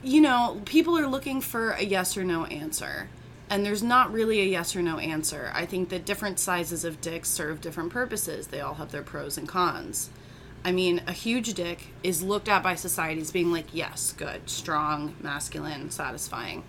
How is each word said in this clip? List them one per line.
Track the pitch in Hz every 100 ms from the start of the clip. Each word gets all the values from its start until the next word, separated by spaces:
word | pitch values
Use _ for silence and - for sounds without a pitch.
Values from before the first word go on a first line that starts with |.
you | 262 294
know, | 302 247 240 208 202
people | 302 320 339
are | 285
looking | 269 277 269
for | - 233 226
a | -
yes | 202 190 180 -
or |
no | 185 165 165
answer. | 156 156 - 67 71 - - - - -
And | 202 202
there's | 208
not | 233 247 254
really | 220 220 220
a | 190
yes | 185 175 190
or |
no | 175 160
answer. | 160 156 156 147 127
I | - 170
think | 185 180
that | 180 170
different | 202 208 185
sizes | - 180 165 165
of | 170 156
dicks | 165 165 -
serve | - 156 156
different | 170 160 165
purposes. | 240 247 208 - 151 139
They | -
all | 143 147
have | 147
their | 147
pros | 135 147 143 -
and | 151
cons. | 185 175 - 73 - - - - - - -
I | 180
mean, | 180 180 170 165
a |
huge | 180 220 247 226
dick | 185 170 170 - -
is | 185 165
looked | 185 208 214
at | 196
by | 208 202
society | 185 - 160 160
as | 156
being | 185 170
like, | 170 160
yes, | 160 147 - -
good, | - 147 - -
strong, | - - 151 151 151 151 -
masculine, | 147 143 - 156 151 147 151
satisfying. | - 143 123 - 113 104 85